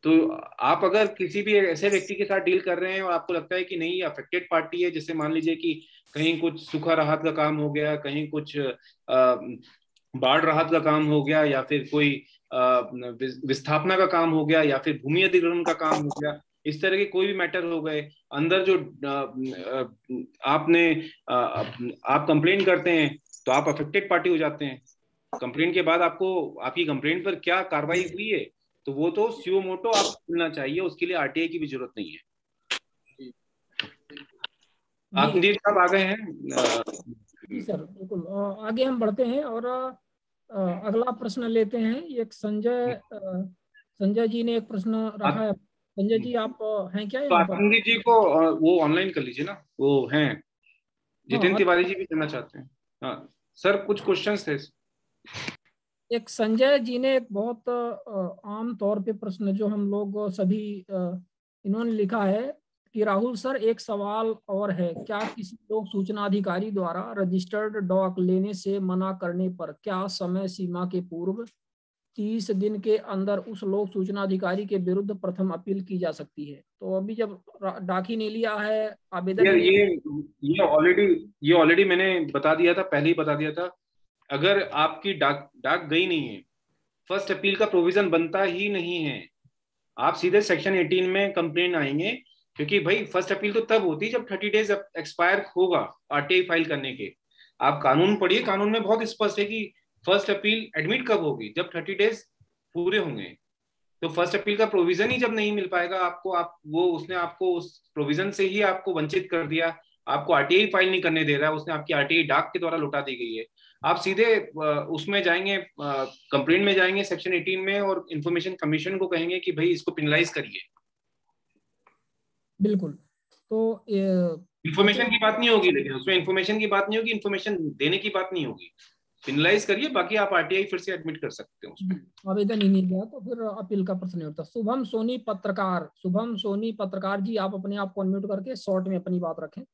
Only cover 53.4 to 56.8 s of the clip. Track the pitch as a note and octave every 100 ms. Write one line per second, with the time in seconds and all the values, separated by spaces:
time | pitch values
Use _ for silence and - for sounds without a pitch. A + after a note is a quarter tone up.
53.4 | _ _ F#3 G3 - G3+ - F3+ - G#3
54.4 | - C#3+ - _ _ _ _ _ - -
55.4 | - - _ _ _ _ _ A#3 A3+ -
56.4 | A3 A3 C4 C#4+